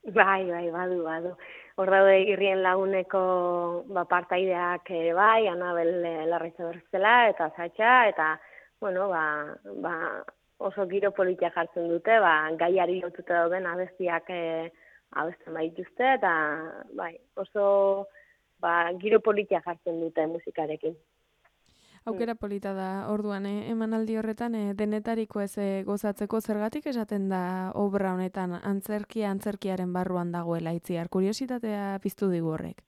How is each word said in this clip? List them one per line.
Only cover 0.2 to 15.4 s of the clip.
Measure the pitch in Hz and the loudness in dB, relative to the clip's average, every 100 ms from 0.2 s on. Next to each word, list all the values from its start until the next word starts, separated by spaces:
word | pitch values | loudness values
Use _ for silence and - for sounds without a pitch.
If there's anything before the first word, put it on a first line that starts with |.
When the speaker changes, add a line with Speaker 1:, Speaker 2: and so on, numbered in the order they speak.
| 190 190 185 | 4 4 0
Speaker 1:
bai, | 170 175 | -2 -4
badu, | 165 180 180 | -2 -2 -2
badu. | 160 165 175 180 - - - - | -2 -4 -6 -10 -18 -20 -12 -2
Hor | 190 | 4
daude | 196 196 190 | 8 8 8
Irrien | 196 190 196 190 | 6 2 2 2
Laguneko, | 185 185 190 190 185 190 185 185 180 175 175 175 - | 4 2 2 0 0 0 2 2 2 0 -2 -4 -4
ba, | 190 175 | -4 2
partaideak | 180 175 180 190 175 175 175 - | 0 2 0 0 0 0 -2 -4
ere | 170 165 | -2 0
bai, | 170 214 226 208 | 6 6 6 4
Anabel, | 175 180 170 170 175 | 0 -2 0 0 0
e, | 170 160 160 | -2 -2 -2
Larraitz | 170 165 165 | -2 -4 -8
Bertzela | 170 170 _ 190 208 240 226 | -10 -10 _ 2 6 6 6
eta | 190 160 - | 2 -4 -4
Satxa, | 170 - 226 254 220 | -10 0 6 6 6
eta, | 190 156 156 - - - _ | 2 0 -2 -10 -20 -20 _
bueno, | 208 185 196 | -4 -2 0
ba, | 170 156 151 147 - 196 196 | 0 0 -2 -6 -12 -14 -8
ba, | 175 165 165 104 - _ _ _ | -6 -4 -6 -6 -12 _ _ _
oso | 196 202 185 | -6 -2 -2
giro | 196 202 | 0 0
politia | 196 185 180 170 | 2 0 2 -2
jartzen | 170 170 180 170 | -2 -4 -4 -2
dute, | 170 214 226 | 0 4 6
ba, | 185 156 156 160 | 6 4 2 0
gaiari | 170 185 175 180 | 2 2 2 -2
lotuta | 175 175 - 175 | -4 -10 -2 0
dauden | 170 185 185 | 2 0 -4
abestiak, | 175 180 - 175 165 - | -4 -8 -4 -2 -2 -4
e, | 180 165 160 165 _ - _ _ | -6 -4 -4 -8 _ -20 _ _
abesten | - 160 180 | -4 -4 -6